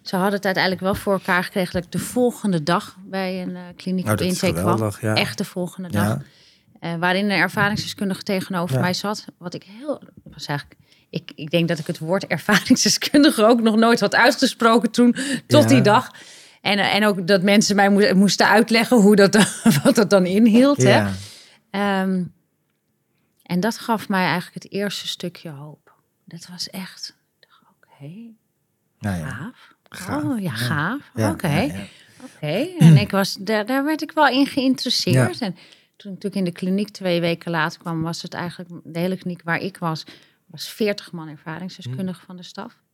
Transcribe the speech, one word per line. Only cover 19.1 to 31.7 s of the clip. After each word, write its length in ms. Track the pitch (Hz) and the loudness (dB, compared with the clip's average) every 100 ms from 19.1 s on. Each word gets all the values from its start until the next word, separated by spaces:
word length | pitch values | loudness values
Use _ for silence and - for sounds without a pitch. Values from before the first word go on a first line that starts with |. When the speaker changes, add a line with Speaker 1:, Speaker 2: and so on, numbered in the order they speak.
| 202 | 8
Speaker 1:
dat 160 | 196 | 6
dan, 140 | 202 190 - | 6 2 2
<laughs> 200 | 233 143 | 2 4
wat 120 | 262 247 | 4 4
dat 140 | 190 | 4
dan 160 | 196 180 | 4 4
inhield, 520 | 190 233 220 269 285 | 4 6 6 4 4
hè. 120 | 220 202 | 4 4
Speaker 2:
Ja. 160 | 101 95 101 - - _ _ | 2 -4 -12 -20 -20 _ _
Speaker 1:
Ehm, 540 | 196 202 196 190 190 175 _ _ _ _ _ _ _ _ _ _ _ | -4 -2 0 -2 -2 -6 _ _ _ _ _ _ _ _ _ _ _
en 160 | _ 180 | _ -2
dat 180 | 208 - | -2 -4
gaf 320 | - 220 - | -4 -4 -2
mij 160 | 190 180 | -2 0
eigenlijk 380 | 170 - - | -2 -6 -18
het 80 | - | -12
eerste 360 | 196 202 - - | -8 -6 -8 -12
stukje 420 | - 175 175 170 | -10 -12 -12 -18
hoop. 440 | 139 151 143 _ _ _ _ _ | -16 -18 -20 _ _ _ _ _
Dat 220 | 170 - | -20 -20
was 180 | 180 - | -14 -12
echt, 460 | 190 185 - - _ _ _ | -12 -16 -16 -18 _ _ _
ik 80 | _ | _
dacht, 120 | _ _ _ | _ _ _
"Oké, 380 | _ _ 143 190 233 220 _ _ _ _ _ _ | _ _ -18 -18 -20 -20 _ _ _ _ _ _
Speaker 2:
Nou 180 | 104 90 | -6 -6
ja. 120 | 78 | -8
Speaker 1:
gaaf. 420 | 95 190 - - _ _ | -12 -14 -18 -20 _ _
Speaker 2:
Gaaf. 340 | - 185 285 | -18 -8 -6
Speaker 1:
Oh, 140 | 302 240 | -4 -4
ja, 40 | 185 | -6
Speaker 2:
Ja. 40 | 110 | -6
Speaker 1:
gaaf. 560 | 123 151 160 269 - | -4 -2 -4 -6 -10
Speaker 2:
Ja, 180 | - 110 | -4 -2
Speaker 1:
Oké. 160 | - - | -2 -2
Speaker 2:
ja, 140 | 147 | 0
ja. 220 | 269 | -2